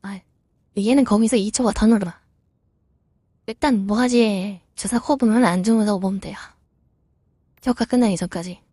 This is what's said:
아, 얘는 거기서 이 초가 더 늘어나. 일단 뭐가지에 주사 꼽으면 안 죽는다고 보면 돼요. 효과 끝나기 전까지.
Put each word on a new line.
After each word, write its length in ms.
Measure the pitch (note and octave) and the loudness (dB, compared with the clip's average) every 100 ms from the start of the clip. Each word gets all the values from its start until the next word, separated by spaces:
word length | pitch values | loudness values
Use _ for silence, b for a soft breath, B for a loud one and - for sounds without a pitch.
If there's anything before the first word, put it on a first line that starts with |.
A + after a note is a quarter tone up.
아, 160 | G3 G3 _ _ _ _ _ - | -14 -16 _ _ _ _ _ -4
얘는 260 | G3+ C4+ | 2 2
거기서 320 | B3 G#3 A3+ A#3+ | 4 2 2 0
이 140 | G3+ | -2
초가 220 | - A#3+ | -2 -2
더 140 | - A3 | 2 2
늘어나. 340 | A3+ F#3 - _ _ _ _ _ _ _ _ _ _ _ _ - | 2 0 -10 _ _ _ _ _ _ _ _ _ _ _ _ -16
일단 400 | A3+ D4+ A3+ G3 | -2 0 0 0
뭐가지에 760 | G#3 B3 A#3+ A3 G3 G3 F#3+ _ | 0 2 2 2 0 -6 -10 _
주사 240 | - G3 A#3+ | -12 -4 -4
꼽으면 460 | - C#4 A#3 A3+ | 0 0 2 4
안 180 | A#3 F3+ | 2 2
죽는다고 380 | F#3+ A3+ G#3 G3+ | 0 0 0 -2
보면 200 | F#3+ G3 | -2 -6
돼요. 160 | E3+ - - _ _ _ _ _ _ _ _ _ _ _ - | -10 -16 -20 _ _ _ _ _ _ _ _ _ _ _ -6
효과 180 | A#3+ | -4
끝나기 320 | A3+ B3 A#3 F3+ | 0 2 2 0
전까지. 460 | F3 F3+ F3 F3 _ | -6 -8 -10 -14 _